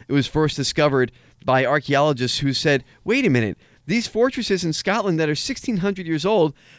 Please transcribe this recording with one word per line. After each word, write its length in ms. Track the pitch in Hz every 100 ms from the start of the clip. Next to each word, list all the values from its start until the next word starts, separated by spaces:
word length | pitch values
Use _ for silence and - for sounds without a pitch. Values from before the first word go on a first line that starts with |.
| -
it 60 |
was 140 | 143 123
first 300 | 151 151 -
discovered 540 | 131 - 147 135 123 _ _ _
by 200 | - 131 127
archaeologists 720 | 147 135 143 151 127 123 -
who 140 | 139
said, 320 | 127 156 135 - _
"Wait 200 | - 254 233
a 40 |
minute, 280 | 123 107 - _ _ 147
these 200 | 226 -
fortresses 580 | 214 254 262 214 190
in 80 | 170
Scotland 460 | 151 - 220 196 160
that 100 | 156
are 60 |
sixteen 440 | 151 - - - 208
hundred 280 | 196 190 165
years 180 | 156 180
old, 280 | 214 156 - _